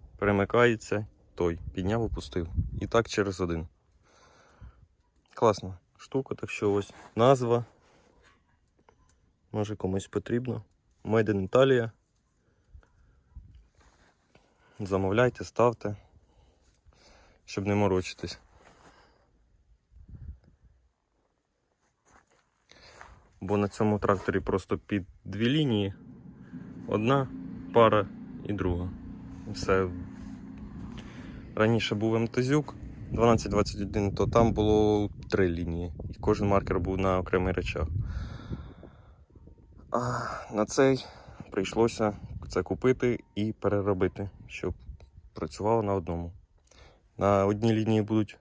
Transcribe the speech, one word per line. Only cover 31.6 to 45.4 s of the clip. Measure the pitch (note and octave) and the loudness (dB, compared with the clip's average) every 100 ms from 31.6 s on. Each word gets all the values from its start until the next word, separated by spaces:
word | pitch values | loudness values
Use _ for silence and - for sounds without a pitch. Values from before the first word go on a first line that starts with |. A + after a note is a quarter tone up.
| A2 A2+ - G#2 | 4 4 0 0
був | A2+ A2+ | 2 2
М | A2+ | 0
Т | B2 | 0
Зюк | B2+ D3+ C#3 - - - - | 2 0 0 -10 -14 -14 -6
дванадцять | G#2+ A#2 A2 G2+ | 4 6 6 4
двадцять | G#2 G2+ G#2 | 2 2 -2
один, | G2 G#2+ G2+ G2 | -4 0 0 0
то | G2+ | 4
там | A#2 A2+ | 6 6
було | G2+ G#2+ G#2+ G#2 G#2 G2+ - - | 4 4 6 6 4 0 -6 -4
три | - F2+ | 2 2
лінії. | E2 E2+ E2+ E2+ D#2 - | 2 -4 -4 -6 -8 -10
І | - | -4
кожен | - G#2 G2+ | 0 2 2
маркер | G2 - F#2 | 2 2 -2
був | F#2 F#2+ | 0 0
на | F#2+ F#2 | 2 0
окремий | F2+ F#2 F#2 | 2 0 2
речах. | F2+ - - D#2 - - - - - - - - - - - - - - - - - - - - | 0 -2 -4 -2 -2 -4 -6 -8 -10 -10 -10 -12 -18 -20 -20 -20 -20 -20 -20 -20 -20 -20 -20 -6
А | A#2+ B2 A#2+ - - - | -4 -2 -6 -8 -10 -8
на | G2+ G#2+ | -2 -2
цей | - C3+ C3 - - - - - | 4 4 4 -2 -18 -20 -18 -8
прийшлося | G#2 F#2+ A2 A#2 - G#2+ G2+ - - - | -4 -2 2 0 2 -2 -2 -12 -12 -4
це | F#2 | -4
купити | F2+ F#2 B2+ B2+ B2 A#2 - - | -2 0 0 2 0 -2 -6 -6
і | G#2+ | -4
переробити, | - G#2 G2+ G2 F#2 F#2 - G2+ - - | -2 -2 0 0 2 0 -2 -10 -12 -16
щоб | - F2+ - - - - - - | -8 -6 -8 -14 -18 -18 -20 -18
працювало | - | -10